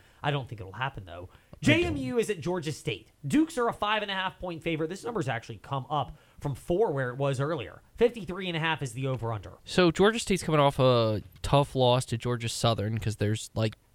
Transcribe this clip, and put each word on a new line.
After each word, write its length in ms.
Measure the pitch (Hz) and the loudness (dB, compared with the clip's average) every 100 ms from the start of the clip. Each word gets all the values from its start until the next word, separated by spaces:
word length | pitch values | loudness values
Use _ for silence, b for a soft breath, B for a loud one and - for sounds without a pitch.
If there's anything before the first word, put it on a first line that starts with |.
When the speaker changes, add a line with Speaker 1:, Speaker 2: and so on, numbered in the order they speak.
| b b | b b
Speaker 1:
I 80 | 151 | -4
don't 180 | 147 117 | -4 -6
think 120 | 113 | -12
it'll 120 | 113 | -14
happen, 320 | 107 135 - 90 | -6 -6 -6 -14
though. 220 | 87 92 B B B | -14 -16 B B B
Speaker 2:
I 40 | - | 2
don't. 140 | 320 | 2
Speaker 1:
J 40 | |
M 120 | 349 285 | 2 -2
U 220 | 254 240 | -2 -2
is 120 | 208 | -2
at 100 | 185 | -4
Georgia 320 | 170 180 151 | -6 -4 -6
State. 360 | - 143 101 - _ 139 | -8 -8 -8 -12 _ 0
Dukes 320 | 269 320 247 | 2 2 0
are 100 | 233 | -2
a 40 | |
five 300 | - 208 214 | -2 -2 -2
and 80 | 202 | -2
a 40 | |
half 240 | 190 185 - | -4 -4 -6
point 240 | 180 165 | -10 -6
favorite. 260 | 170 156 160 | -4 -2 -4
This 160 | 196 | -6
number's 240 | 277 220 131 | -6 -4 -2
actually 300 | 113 - 104 | -4 -8 -14
come 280 | - 139 127 | -6 -6 -2
up 260 | 147 160 b b b | -2 -2 b b b
from 140 | 143 | -8
four 360 | 123 - 175 220 | -6 -2 0 2
where 180 | 139 123 | 0 -4
it 60 | 127 | -2
was 220 | 139 135 | -2 0
earlier. 420 | 143 160 90 - _ - | -2 -4 -8 -14 _ 2
Fifty-three 520 | 233 233 165 180 185 | 2 2 -8 -6 -4
and 80 | 165 | -2
a 40 | |
half 220 | 165 151 | 0 -2
is 100 | 135 | -4
the 140 | 117 135 | -4 -4
over-under. 460 | 123 117 107 92 - | -2 -4 -6 -8 -16
Speaker 2:
So 260 | - - 175 | -2 4 4
Georgia 280 | 160 202 226 | 6 4 4
State's 240 | - 185 | -2 -2
coming 180 | - 151 | 2 4
off 180 | 143 139 | 4 6
a 440 | 131 123 110 107 - - | 6 6 4 0 -6 -10
tough 320 | - 143 143 | 2 4 4
loss 300 | 131 123 123 - | 2 4 4 0
to 100 | 117 | -4
Georgia 320 | 123 120 117 | -2 -2 -4
Southern 500 | - 117 107 107 113 | 0 2 2 -2 -2
'cause 180 | 110 104 | -4 0
there's, 340 | 104 107 - | 0 0 -4
like, 220 | 117 113 - _ | -2 -2 -4 _